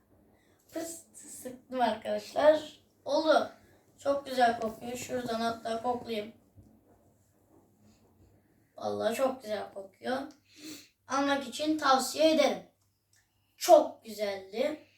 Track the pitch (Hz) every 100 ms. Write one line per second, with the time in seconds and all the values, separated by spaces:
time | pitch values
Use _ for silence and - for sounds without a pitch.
0 | _ _ _ _ _ _ _ 330 330 -
1 | - - - - 254 247 - 254 226 214
2 | 214 208 - - 302 311 - - _ _
3 | - 294 311 254 - - - _ _ -
4 | 277 277 277 254 233 233 220 - 240 247
5 | - 254 240 226 233 226 226 226 247 247
6 | 233 220 214 - _ - - _ _ _
7 | _ _ _ _ _ _ _ _ _ _
8 | _ _ - _ _ _ _ - - 147
9 | 214 240 262 - 214 294 - 202 190 _
10 | 240 262 302 - _ - 302 302 - _
11 | - 269 277 277 - - 302 311 277 262
12 | - 277 320 294 262 185 - _ _ _
13 | _ _ _ _ _ - - 311 - -
14 | 226 202 202 190 - 226 294 302 -